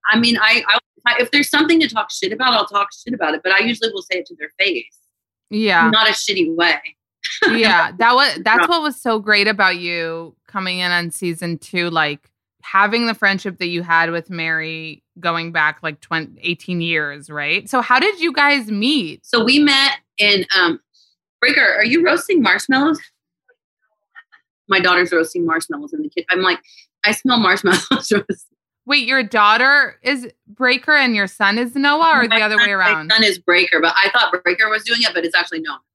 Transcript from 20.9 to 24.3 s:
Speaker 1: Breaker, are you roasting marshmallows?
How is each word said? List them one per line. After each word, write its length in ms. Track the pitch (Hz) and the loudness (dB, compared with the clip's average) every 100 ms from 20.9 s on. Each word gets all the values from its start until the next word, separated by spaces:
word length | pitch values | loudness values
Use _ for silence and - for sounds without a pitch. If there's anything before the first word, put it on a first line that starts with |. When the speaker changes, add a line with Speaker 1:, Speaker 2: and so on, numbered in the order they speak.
| _ _ _ _ _ | _ _ _ _ _
Speaker 1:
Breaker, 220 | 254 302 220 190 | 0 2 2 2
are 80 | 220 | 0
you 180 | 311 339 | 2 2
roasting 360 | 311 - 359 | 0 0 0
marshmallows? 560 | 208 190 - 262 294 302 - _ _ _ _ _ _ _ _ _ _ - _ | 2 0 0 2 2 -2 -8 _ _ _ _ _ _ _ _ _ _ -20 _